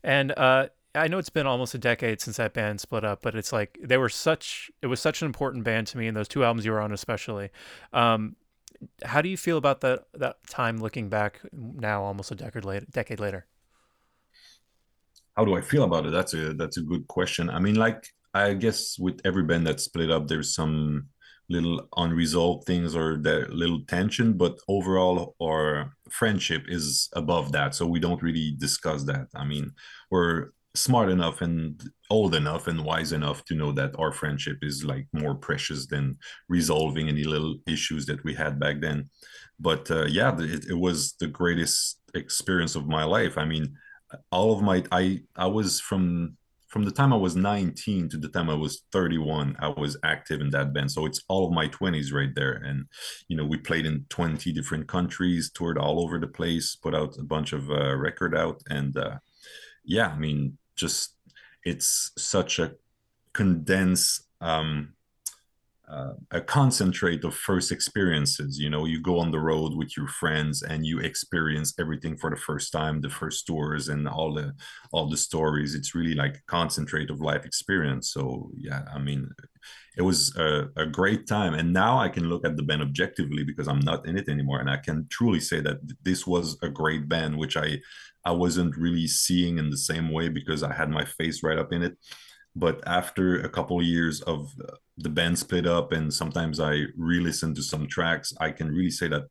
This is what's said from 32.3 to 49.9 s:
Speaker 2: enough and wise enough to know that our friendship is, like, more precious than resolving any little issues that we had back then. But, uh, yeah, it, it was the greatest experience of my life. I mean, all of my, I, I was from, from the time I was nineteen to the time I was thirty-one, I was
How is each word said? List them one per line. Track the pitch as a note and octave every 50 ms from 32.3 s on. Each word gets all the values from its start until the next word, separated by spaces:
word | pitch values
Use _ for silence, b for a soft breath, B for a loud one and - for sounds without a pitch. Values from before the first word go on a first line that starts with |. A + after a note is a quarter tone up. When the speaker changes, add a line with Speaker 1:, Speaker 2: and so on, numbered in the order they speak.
| E2
Speaker 2:
enough | D#2 D2+ D2 D#2+ E2+ -
and | F2 E2 D#2+ D2+
wise | D#2 D#2+ E2 D#2+ C#2+
enough | E2 D2+ D2 C#2+ C#2+ - -
to | - E2
know | D#2 D2+ D2
that | C#2+ C#2 C2+ C#2 C#2 -
our | D#2+ D#2
friendship | D2 - - D2+ D2+ C#2 - D#2+ D2 C#2
is, | - D2 C#2+ C#2 D2+
like, | D2 C2+ C2+ C#2 -
more | - D2+ D2+ D2 C#2+
precious | C#2+ - - D#2+ C#2 - - D2+ C#2+ C2+
than | C2 C2+ C#2+ C#2+ C2+ C2+ B B B B B B _
resolving | F2 F2 D#2+ D2+ D#2 D2+ D#2+ D#2 C#2+ D#2 D#2 D#2
any | D2 D2 D2
little | D#2 D#2 D2+ D#2 D#2+ D#2 D2 -
issues | - D#2+ D2+ - - D#2+ D2+ C#2
that | C#2+ D2+ C#2 -
we | D2+ C#2+
had | - D#2+ D2+ C#2+ C#2
back | C#2+ D2 C#2+ D2
then. | D#2 D#2 D2 D2 C#2+ - B B B B B B B B B _
But, | D#2 F#2+ F#2+ F#2 - -
uh, | E2+ D#2+ D#2
yeah, | D2+ D2 F#2 A#2 C3+ - D#2
it, | E2 D#2 E2 D2+ D2 -
it | F2+ E2+
was | F2+ F2+ E2+ D2+ C#2+ - - _
the | - D2+
greatest | - - F2+ F2 E2+ E2+ E2 D2+ - - - - - _ _ _ -
experience | E2 - - - - - - F#2 F2 E2+ D#2+ -
of | D#2+ C#2+ D2
my | D#2 D#2 D#2
life. | D#2 F#2 A2 A2 F2 - D#2+
I | D2+
mean, | D#2 D#2+ D#2 D#2 C#2+ B B B B B B B _ - - _ _
all | - F2+ G2+ A2 A2
of | G2
my, | G#2 G2+ F#2 F#2 F2 -
I, | F#2 F2+ F#2 F#2+ F#2+ F2 - _ _
I | - F#2
was | F#2 G2 A2 G#2+ F#2 - -
from, | - - G2+ F#2+ F#2 F2 F2 E2+ E2+ D#2+ - _ _ _ _ _ _ _
from | - G#2+ G#2
the | G2+
time | - - C#3 C#3
I | B2+
was | G#2+ F#2+ F2+ E2
nineteen | F2+ F#2 G2+ G#2 G#2 F#2+ E2+ - - - - G#2 F#2 E2+ D#2
to | D2 D#2
the | D2 D2+
time | - F2 E2+ D#2+
I | D#2
was | D2+ D#2 D2+ - - _ _
thirty-one, | - G2 F2+ E2 E2 D#2+ D#2 D2 D#2 D2+ D2 C#2 C#2 -
I | - D2+
was | D2 D2 D2 D2